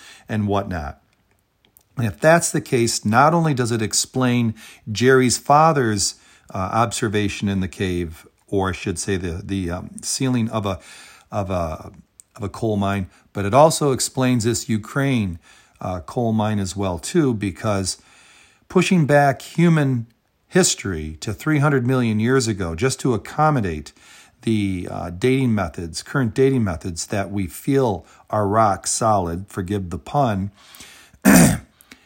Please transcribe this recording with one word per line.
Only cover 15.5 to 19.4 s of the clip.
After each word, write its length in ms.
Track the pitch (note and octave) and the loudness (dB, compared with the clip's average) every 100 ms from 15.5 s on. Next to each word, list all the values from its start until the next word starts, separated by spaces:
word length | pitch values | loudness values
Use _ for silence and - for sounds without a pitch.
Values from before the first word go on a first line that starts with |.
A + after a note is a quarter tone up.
| - _ _ | -20 _ _
uh, 180 | F#2+ F#2 | -8 -8
coal 320 | - - A#2 | -8 -4 0
mine 260 | A2 G#2+ G#2+ | 0 0 -2
as 160 | F#2 | -4
well 240 | F#2+ G2 E2+ | -4 -4 -4
too, 360 | - F3+ C#3 | -2 0 2
because 640 | A2 G2+ F2 A2 G2+ F#2+ - _ - - - _ _ - | 0 -4 -4 -2 -2 -2 -6 _ -20 -20 -20 _ _ -2
pushing 340 | F#3 F3 F#3 | 0 4 4
back 380 | C3+ C#3+ C#3+ A#2+ | 4 4 4 2